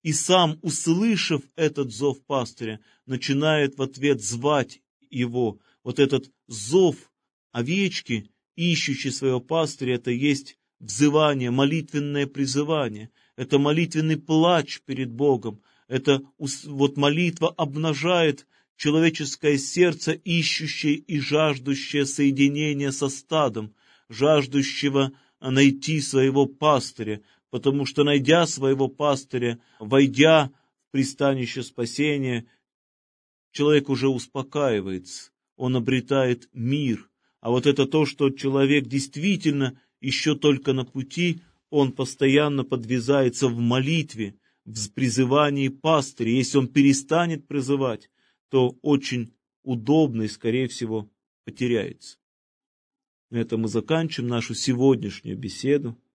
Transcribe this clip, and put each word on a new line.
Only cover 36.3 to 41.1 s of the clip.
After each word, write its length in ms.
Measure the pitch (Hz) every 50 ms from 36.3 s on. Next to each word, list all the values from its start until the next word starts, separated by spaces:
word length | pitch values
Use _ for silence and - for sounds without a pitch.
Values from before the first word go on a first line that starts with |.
| 123 120 - _ _
мир. 560 | 127 113 123 139 151 143 127 110 - - _ _ _ _ _ _ _
А 100 | - 113
вот 160 | 120 127 135
это 200 | 147 139 139 135
то, 200 | 135 147 156 151
что 240 | 139 - - 147 139
человек 580 | 135 135 - 135 135 135 139 135 147 147 139
действительно 920 | 113 127 139 135 - - 143 156 202 196 165 - 156 143 139 135 127 135 _ _ _ _ _
еще 340 | - 135 - - - 151 151
только 380 | 143 151 147 147 139 139 143 127
на 120 | 131 127
пути, 560 | 123 _ 135 131 135